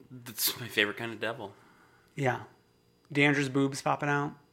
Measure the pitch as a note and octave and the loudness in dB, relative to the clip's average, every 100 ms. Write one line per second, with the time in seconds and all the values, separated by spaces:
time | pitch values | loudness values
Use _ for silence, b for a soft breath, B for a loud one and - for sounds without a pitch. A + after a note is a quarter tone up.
0 | - B2+ A#2+ A2 - - A#2 A2 G#2 G#2 | -20 -18 -12 -2 -2 -2 0 2 2 2
1 | A#2 G#2+ A2 A#2 G2 - b b b b | -8 -4 -6 -6 -10 -14 b b b b
2 | b - C3 A2+ - _ _ _ _ _ | b -2 0 -2 -6 _ _ _ _ _
3 | - C#3+ C#3+ C#3+ C3+ C3+ C#3 C3+ D3+ C#3 | -4 2 4 4 2 2 2 0 -2 0
4 | D3 C#3+ D3 - _ | 0 0 -2 -6 _